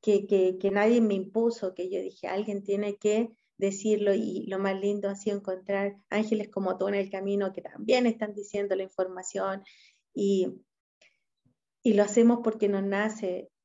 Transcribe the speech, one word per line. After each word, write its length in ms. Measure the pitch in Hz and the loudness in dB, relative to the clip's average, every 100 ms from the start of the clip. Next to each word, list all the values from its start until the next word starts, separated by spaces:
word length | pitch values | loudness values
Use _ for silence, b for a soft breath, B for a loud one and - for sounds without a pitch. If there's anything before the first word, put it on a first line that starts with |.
que, 260 | - 202 196 | 4 2 4
que, 300 | 196 185 185 | 4 4 2
que 120 | 196 | 0
nadie 300 | 202 214 240 | 2 4 6
me 120 | 220 190 | 4 2
impuso, 580 | 190 220 233 226 190 | -2 0 0 0 -6
que 160 | 190 180 | -6 -6
yo 100 | 185 | -6
dije, 260 | 190 - - | -6 -8 -6
"Alguien 360 | 190 214 202 | -4 -4 -6
tiene 340 | 196 202 208 202 | -4 -2 -2 -2
que 340 | 208 214 233 b b - | 0 0 0 b b -4
decirlo", 560 | 196 196 214 208 202 | -4 -2 0 2 4
y 320 | 202 214 - - | 2 0 -6 -6
lo 120 | 190 | -2
más 200 | 196 190 | -2 0
lindo 300 | 202 208 202 | -2 -2 -4
ha 60 | 196 | -4
sido 220 | 214 202 | -4 -4
encontrar 600 | 196 185 190 196 196 202 _ | -6 -8 -4 -2 -2 -6 _
ángeles 400 | 208 220 214 208 | -2 0 -2 -2
como 280 | - 185 185 | -4 -2 -2
tú 100 | 190 | -2
en 80 | 202 | -2
el 140 | 196 | -2
camino 440 | 190 196 202 190 | -6 -4 -2 -2
que 80 | 190 | -6
también 440 | - - 214 254 240 | -14 -10 0 2 2
están 280 | 226 214 208 | 0 -6 -8
diciendo 400 | 202 202 202 190 | -8 -6 -2 -2
la 80 | |
información 800 | 190 - 185 185 185 196 190 196 196 b b b _ | -4 -4 -4 -6 -10 -6 -4 -6 -12 b b b _
y, 340 | - 202 190 185 - _ _ _ _ b b _ _ _ _ _ _ | -2 2 2 0 -4 _ _ _ _ b b _ _ _ _ _ _
y 100 | 240 | 2
lo 100 | 202 | 4
hacemos 360 | 208 240 233 240 | 4 6 6 6
porque 240 | 220 220 202 | 0 0 0
nos 160 | 196 | 0
nace 680 | 196 196 214 214 190 180 - _ | 0 -2 -2 -4 -6 -6 -10 _